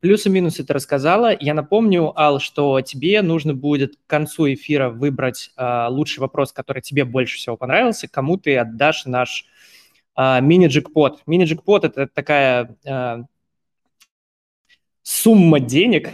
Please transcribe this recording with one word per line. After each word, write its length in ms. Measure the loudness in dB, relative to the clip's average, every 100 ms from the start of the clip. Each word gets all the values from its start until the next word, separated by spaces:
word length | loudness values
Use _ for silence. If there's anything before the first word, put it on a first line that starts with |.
Плюсы-минусы 600 | 4 2 2 0 0 -4
ты 80 | -4
рассказала. 640 | -6 -2 -2 0 2 2 0
Я 140 | -2
напомню, 580 | -4 0 0 2 2 0 2
Ал, 200 | 2 2
что 420 | -4 -2 0 0
тебе 380 | -2 -6 0 0
нужно 300 | 2 -2 -2
будет 440 | -4 -2 0 -2 -6
к 100 | _
концу 460 | -4 -4 -2 -2
эфира 360 | -2 -2 -2 -2
выбрать, 600 | -2 -4 -2 -4 -6 -16 -8
а, 320 | -4 -2 -2
лучший 320 | -2 -4 -4
вопрос, 320 | -6 -2 -4
который 300 | -4 -10 -10
тебе 220 | -4 -2
больше 320 | -2 -2 -4 -6
всего 200 | -10 -8
понравился, 500 | -2 0 0 -2 -8
кому 300 | -6 -2 -2
ты 200 | 0 0
отдашь 500 | -2 0 0 0 -4
наш, 400 | -4 -4 -6 -14 _ _ _ _ _ _
а, 240 | -2 0 2
мини-джекпот. 800 | 4 6 6 2 -2 0 0 0 -4
Мини-джекпот — 580 | 0 0 -2 2 2 2
это 200 | -4 -6
такая, 680 | -6 -2 2 2 0 -4 -12 -10
а, 380 | -6 -6 -8 -14 _ _ _ _ _ _ _ _ _ _ _ _ _ _ _ _ _
сумма 560 | -10 0 4 6 8 6
денег 520 | 4 2 2 0 -2